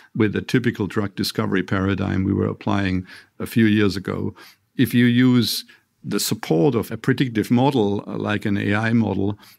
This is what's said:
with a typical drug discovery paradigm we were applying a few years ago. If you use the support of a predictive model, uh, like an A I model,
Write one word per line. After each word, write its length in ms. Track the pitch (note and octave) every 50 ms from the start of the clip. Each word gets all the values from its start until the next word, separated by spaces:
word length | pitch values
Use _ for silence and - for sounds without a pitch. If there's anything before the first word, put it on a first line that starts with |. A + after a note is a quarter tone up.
| - _ -
with 180 | - A2 G#2 F#2+
a 60 | F#2+
typical 440 | F2+ - - B2+ A#2 A#2+ - - G2+
drug 280 | F2+ - G#2+ G2+ G2 -
discovery 480 | A2 G2+ - - - A2 G#2 G2+ F#2
paradigm 640 | F2+ - G#2 F#2+ F#2+ G2 G2 F#2 G2 F#2+ F#2+ F#2+ F#2+
we 80 | G2
were 140 | G2 G2 G2
applying 600 | G#2 G#2 - - G#2+ G2+ G2 G2 F#2 F#2 F#2 F2+ - - - - _ _ -
a 80 | -
few 200 | - - A#2+ A2+
years 300 | G#2+ G#2 G#2+ G#2 G2 F2+
ago. 380 | G2+ F#2 G2 F#2+ F#2+ G2+ G#2 - - - - - _ _ _ _
If 180 | - B2 A2+ B2
you 120 | A#2+ B2
use 580 | A#2+ A#2+ B2 B2+ B2+ B2 B2 A2 - - - - - - _ _ _ _ _ -
the 160 | - G2+ G2+
support 560 | - - - - - - D#3+ E3 D#3+ D3 A#2
of 140 | G#2+ - -
a 40 | A2+
predictive 540 | - - C3+ B2 A#2+ C#3+ A#2+ A2+ G#2+ F#2+ -
model, 540 | B2 A#2+ C3 C#3+ C3+ A#2+ G2+ G2+ G2+ G#2 -
uh, 100 | - A2
like 300 | A2 G#2 G#2 G#2 G2+ -
an 100 | G#2+ G2+
A 180 | G2+ G#2+ G2+ G2+
I 180 | G#2+ A2+ A2+
model, 440 | A#2 A#2 A2 G2+ F#2+ G2 G2 G#2 G#2 - - - -